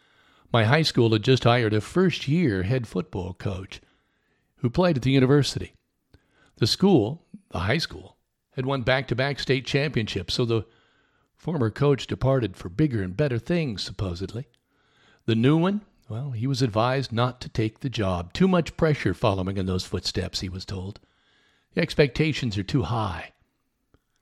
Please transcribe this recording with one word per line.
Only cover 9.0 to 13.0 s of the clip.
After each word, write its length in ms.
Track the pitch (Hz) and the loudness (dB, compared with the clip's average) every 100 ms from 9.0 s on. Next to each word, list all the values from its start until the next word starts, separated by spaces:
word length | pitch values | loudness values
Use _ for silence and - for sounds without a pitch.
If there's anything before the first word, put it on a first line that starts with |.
| 127 120 135 135 | 0 -2 -2 -2
state 260 | - 131 117 | -2 -2 0
championships, 680 | 139 151 120 107 98 90 | -2 0 -2 -4 -4 -4
so 100 | - | -2
the 220 | 120 113 - _ _ _ _ _ _ _ | 0 0 -2 _ _ _ _ _ _ _
former 320 | - 165 110 | -6 -2 -2
coach 360 | - 143 135 - | 2 2 2 -2
departed 520 | 98 127 135 104 - | -2 2 2 0 -4
for 100 | 92 | -8
bigger 340 | 98 156 113 | 0 0 0